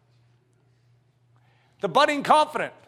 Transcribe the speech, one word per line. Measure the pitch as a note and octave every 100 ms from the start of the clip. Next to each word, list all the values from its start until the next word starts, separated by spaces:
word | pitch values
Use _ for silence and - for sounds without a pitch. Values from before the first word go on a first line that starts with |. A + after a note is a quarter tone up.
| _ _ _ _ _ _ _ _ _ _ _ _ _ _ _ _ _ _
The | G3
budding | B3 D4+ C#4+
confident, | - D4+ D4+ G#3 C#3+ -